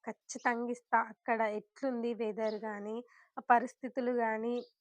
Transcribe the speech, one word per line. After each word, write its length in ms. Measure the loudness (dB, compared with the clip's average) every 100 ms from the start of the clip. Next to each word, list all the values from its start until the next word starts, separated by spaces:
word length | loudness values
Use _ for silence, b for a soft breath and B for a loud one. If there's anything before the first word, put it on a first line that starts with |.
ఖచ్చితంగా 680 | -10 -12 -12 -4 -2 0 -4
ఇస్తా. 280 | -6 _ 2 2
అక్కడ 320 | -6 -2 0 2
ఎట్లుంది 580 | -2 -8 -6 -4 -2 -2
వెదర్ 440 | -2 -4 -2 -2 -2
గానీ, 360 | -6 -8 -6 -8 -10 b b -16
ఆ 60 | 6
పరిస్థితులు 640 | 6 6 -6 -6 -2 0 2
గానీ 400 | 2 0 -2 -4 -6 _